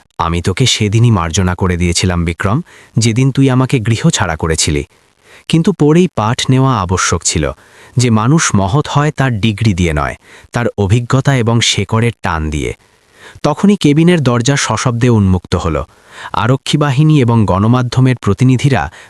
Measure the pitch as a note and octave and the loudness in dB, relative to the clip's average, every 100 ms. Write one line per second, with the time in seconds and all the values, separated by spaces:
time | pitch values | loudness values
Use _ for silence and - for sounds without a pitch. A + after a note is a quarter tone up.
0 | _ - E2+ F2 F2 F#2 B2+ - G#2+ A2+ | _ -6 -4 -2 -2 0 -2 0 0 2
1 | A#2+ G2+ E2 E2+ F#2 F2+ F#2 F2 F2 E2+ | 4 2 0 -2 -2 0 -2 0 -2 0
2 | F#2+ F2 E2+ E2+ F#2+ C3 - - - - | -2 0 -2 -2 -2 -2 -4 -18 -8 -2
3 | A2+ A2+ C3+ C3+ C3+ B2+ C3 C3 G#2+ A2 | 0 0 0 2 2 2 0 0 -2 0
4 | E3 - F#2 D#2+ E2 D#2+ - D2 - _ | 0 0 -2 -2 -4 -2 -2 -4 -6 _
5 | _ _ _ - - D#3+ E3+ F#3 D3 E3 | _ _ _ -20 -12 -4 -2 0 2 4
6 | F#3 - G#2+ B2 - C3 C3+ A#2+ F2+ F#2 | 2 0 -4 -2 0 0 2 0 -2 -2
7 | - F2 - E2 C#2 - _ - - - | -2 -4 -4 -4 -4 -6 _ -20 -10 -2
8 | B2 A2 A#2 E3 - G2+ F#2+ D3 - C#3+ | 0 0 2 0 0 -2 0 -2 -2 -2
9 | D3 - C3+ A2 A2+ G2+ A2+ F2+ F2 D2+ | -2 -2 -4 -2 -2 0 0 0 0 0
10 | C2 A#1+ _ - - A#2+ A#2 - G2 A#2+ | -4 -8 _ -20 -10 -4 -4 -2 0 0
11 | A#2+ C3 C#3+ C3+ A2+ A#2 - - G2 A2 | 0 -2 0 0 0 0 0 -2 -2 -2
12 | A#2 - F#2+ E2 D#2 D2+ A#1+ A1+ _ _ | -2 -2 -6 -4 -4 -4 -6 -10 _ _
13 | _ _ - - D3 D3+ G3 G3+ D3 C#3+ | _ _ -20 -4 -2 2 2 2 2 4
14 | E3+ F3 B2+ A#2+ A#2+ C#3 - G#2+ C3 A#2 | 4 2 2 0 0 -2 -2 -2 -2 0
15 | B2 A2 G2 F#2 - F2+ E2+ D2 B1+ _ | 2 2 2 0 -2 -4 -2 -4 -6 _
16 | _ - - - A2 C3+ - D3 D3 C3 | _ -20 -8 -4 0 -2 0 0 0 2
17 | D#3 D3+ A#2+ A#2 F#2+ F#2 G#2+ B2+ B2 - | 4 4 4 2 2 2 2 2 0 0
18 | C3 B2 - G2 B2+ B2+ D3 A#2 D2 - | 2 0 -2 0 2 2 0 0 -4 -10
19 | - | -14